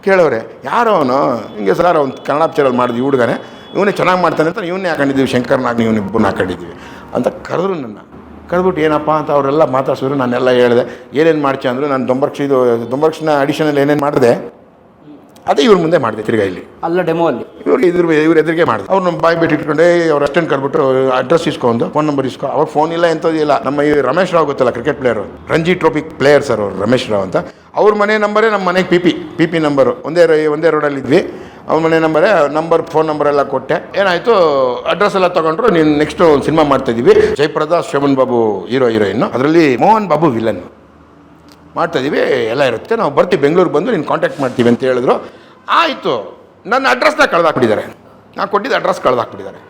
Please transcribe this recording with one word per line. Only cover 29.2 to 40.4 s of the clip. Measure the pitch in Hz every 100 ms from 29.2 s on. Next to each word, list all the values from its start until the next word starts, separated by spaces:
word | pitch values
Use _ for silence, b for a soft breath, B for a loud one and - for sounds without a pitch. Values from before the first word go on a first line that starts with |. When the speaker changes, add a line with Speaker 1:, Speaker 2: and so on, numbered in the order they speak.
| - - 165
Speaker 1:
ಪಿ | 165
ನಂಬರು. | 151 143 127 123 127
ಒಂದೇ | 165 165
ರೈ-, | 156 156
ಒಂದೇ | 151 165
ರೋಡಲ್ಲಿ | 151 147 139
ಇದ್ವಿ. | 120 156 - B B B -
ಅವ್ರ | 156
ಮನೆ | 160 165
ನಂಬರೇ | 160 151 185 190 143
ನಂಬರ್, | 147 160 165
ಫೋನ್ | - 156 156
ನಂಬರ್ | 151 147
ಎಲ್ಲ | 143
ಕೊಟ್ಟೆ. | 135 135 123 143 - -
ಏನಾಯ್ತು, | 196 175 170 220 165 139 131 123
ಅಡ್ರೆಸ್ | 139 175 202 190
ಎಲ್ಲ | 175
ತಗೊಂಡ್ರು. | 160 160 160 247
"ನೀನು | 175 156 147
ನೆಕ್ಸ್ಟ್ | 147 -
ಒಂದು | 170 143
ಸಿನಿಮಾ | 123 156
ಮಾಡ್ತಾ | 151 135 131
ಇದೀವಿ, | 117 139 214 - -
ಜಯಪ್ರದಾ, | 151 151 151 170
ಶೋಭನ್ | - 143 139 135
ಬಾಬು | 127 120 110 98 90
ಹೀರೋ | 123 123
ಹೀರೋಯಿನ್, | 110 104 101
ಅದರಲ್ಲಿ | 202 120 139 165 151 120
ಮೋಹನ್ | 165 220 202
ಬಾಬು | 151 160
ವಿಲನ್ | 117